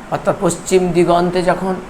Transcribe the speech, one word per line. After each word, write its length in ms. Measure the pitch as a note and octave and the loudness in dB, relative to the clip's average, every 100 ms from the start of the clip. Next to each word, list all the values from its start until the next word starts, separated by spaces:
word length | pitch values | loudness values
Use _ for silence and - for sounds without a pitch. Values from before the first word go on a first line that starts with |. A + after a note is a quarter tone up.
| - | -8
অর্থাৎ 260 | D3 G3 D#3+ | -4 -2 0
পশ্চিম 520 | F#3+ - - F#3 F3+ | -2 -2 2 2 2
দিগন্তে 500 | E3+ E3+ F3 F3 F3+ | 2 4 4 2 0
যখন 320 | F3+ E3 F#3+ - | 0 0 -2 -6